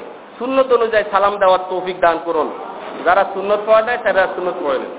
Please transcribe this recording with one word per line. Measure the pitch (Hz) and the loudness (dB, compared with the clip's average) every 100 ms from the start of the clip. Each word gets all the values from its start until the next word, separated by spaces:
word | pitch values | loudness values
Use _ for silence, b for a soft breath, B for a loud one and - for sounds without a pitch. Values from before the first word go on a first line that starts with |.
| - - - - | -12 -16 -20 -10
সুন্নত | 240 269 262 | -2 0 4
অনুযায়ী | 240 226 220 208 | 2 2 0 2
সালাম | 196 202 202 | 2 2 2
দেওয়ার | 190 185 - | 4 4 0
তৌফিক | 185 180 175 | -6 -6 0
দান | 170 165 | 2 2
করুন। | 170 160 143 - - - - - | -2 -2 -2 -6 -12 -12 -12 -4
যারা | 156 190 | 2 2
সুন্নত | 190 190 196 208 214 | 2 -2 -2 -2 4
পড়ে | 220 | 2
দেয়, | 220 240 | 2 -2
তারা | 208 185 185 | 0 2 0
সুন্নত | - 180 170 | -2 -4 -4
পড়ে | 151 131 | -2 -2
নেন। | - | -4